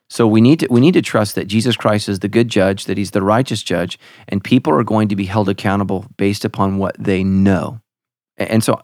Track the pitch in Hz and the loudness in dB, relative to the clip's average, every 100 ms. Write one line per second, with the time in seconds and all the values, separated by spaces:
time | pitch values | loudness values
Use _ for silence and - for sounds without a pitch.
0 | _ - 117 110 117 160 165 120 143 185 | _ 0 4 6 6 4 2 4 4 4
1 | 127 113 104 - 85 107 120 110 117 104 | 0 -2 -2 -4 -2 -2 0 0 0 0
2 | 104 98 101 110 120 104 95 98 - 98 | -2 -4 0 0 2 2 0 0 -4 -4
3 | 95 104 95 110 131 110 - 87 87 - | -6 -4 0 0 0 -4 -4 -4 -4 -10
4 | - - - 101 - 123 156 151 117 110 | -20 -20 -8 -6 0 0 2 0 0 0
5 | 107 101 92 107 98 98 104 98 98 95 | 0 -2 -2 -2 -2 -2 -2 -2 -2 -4
6 | - - 101 101 107 - 98 98 95 - | -8 -4 -2 -2 -6 -2 -2 -2 -4 -4
7 | 110 95 95 95 98 92 73 113 - _ | -2 0 0 2 4 2 -2 -10 -20 _
8 | _ _ _ - 98 110 - 113 | _ _ _ -8 -2 0 0 -2